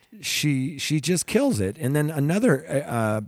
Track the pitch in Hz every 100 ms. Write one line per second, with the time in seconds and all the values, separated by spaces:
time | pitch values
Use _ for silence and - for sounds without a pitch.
0 | _ 214 143 - 151 135 131 139 - 151
1 | 139 180 - 220 277 139 95 107 131 147
2 | 151 156 143 190 240 135 - 139 147 120
3 | 110 107